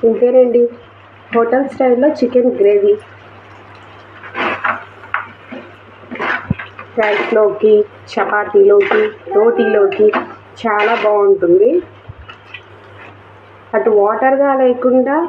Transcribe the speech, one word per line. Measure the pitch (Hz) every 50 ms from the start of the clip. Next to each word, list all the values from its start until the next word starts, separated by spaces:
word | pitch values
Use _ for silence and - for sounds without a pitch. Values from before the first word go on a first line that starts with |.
| -
ఇంతేనండి | 226 226 233 247 247 247 254 254 247 233 240 240 240 - - - - - - - - - - - - -
హోటల్ | 233 226 233 240 262 277 269 -
స్టైల్లో | - 269 254 247 240 269 311 302 -
చికెన్ | 254 240 - 247 240 254 202 185
గ్రేవీ. | 196 202 208 202 202 208 - - - - - - - - - - - - - - - - - - - - - - - - - - - - - - - - - - - - - - - - - - - - - - - - - - - - 247 - - - - - - - - - - - - - - - - - - - - - - - - - - - - 240
రైస్లోకి, | 214 208 208 202 - - 226 214 214 202 202 - - 214 214 208 208 - - - - -
చపాతీలోకి, | - 220 190 180 214 208 208 190 - 202 196 202 202 202 196 185 214 214 214 214 - - - 175 190
రోటీలోకి | 202 220 233 - 240 214 202 214 208 196 190 - - 208 214 - 254 - - - - - - - -
చాలా | - 226 208 208 208 220 233 226 -
బాగుంటుంది. | 214 208 208 202 196 196 - 180 170 175 190 208 247 320 359 339 - - - - - - - - - - - - - - - - - - - - - - - - - - - - - - - - - - - - - -
అటు | 214 - 226 214 208
వాటర్గా | 202 208 226 226 262 262 269 269 277 277 269 262
లేకుండా | 262 254 247 247 247 254 247 262 254 269 277 311 339